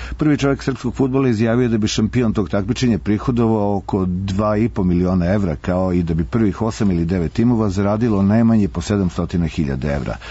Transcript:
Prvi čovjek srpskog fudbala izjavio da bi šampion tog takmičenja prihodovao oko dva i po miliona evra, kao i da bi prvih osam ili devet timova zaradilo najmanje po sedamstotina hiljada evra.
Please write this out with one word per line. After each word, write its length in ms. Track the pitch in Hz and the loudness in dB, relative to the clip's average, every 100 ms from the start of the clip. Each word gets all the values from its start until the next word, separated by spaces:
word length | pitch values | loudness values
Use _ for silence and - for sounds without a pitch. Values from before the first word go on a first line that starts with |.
| - - | -10 -2
Prvi 220 | 151 147 | 0 2
čovjek 240 | 139 139 | 2 0
srpskog 320 | - 127 123 | -2 -4 -4
fudbala 340 | - 135 131 135 | -2 0 2 2
izjavio 400 | 107 117 120 123 | 2 2 2 2
da 100 | 113 | 2
bi 100 | 104 | 0
šampion 440 | - 110 127 120 | 0 0 2 0
tog 160 | 101 92 | 0 0
takmičenja 500 | 101 98 117 127 101 | -2 -2 0 0 0
prihodovao 800 | 98 104 - 120 113 110 101 101 | 0 -2 0 0 2 2 0 -2
oko 280 | - 101 92 | -2 -2 0
dva 500 | 90 98 95 107 107 | -2 -2 0 0 2
i 120 | 113 | 0
po 160 | - | 0
miliona 420 | 92 87 90 92 85 | 0 2 2 2 2
evra, 300 | 104 95 76 | 2 0 -2
kao 360 | - 90 92 | -2 0 0
i 100 | 90 | 0
da 120 | 82 | 0
bi 100 | 82 | -2
prvih 380 | 82 120 107 87 | 0 0 0 0
osam 280 | 110 - 104 | -4 -2 0
ili 140 | 87 | 0
devet 280 | 82 92 78 | 0 -2 -2
timova 380 | - 120 117 107 | 0 0 2 0
zaradilo 520 | 92 101 107 120 101 | 0 0 0 0 2
najmanje 460 | 98 110 113 113 98 | 2 4 4 2 2
po 120 | 87 | -2
sedamstotina 640 | 82 104 92 - 85 90 82 | -2 0 0 -2 -4 -2 -2
hiljada 460 | - 71 67 69 | -2 -2 -2 -2
evra. 240 | 71 55 55 - | -4 -4 -8 -12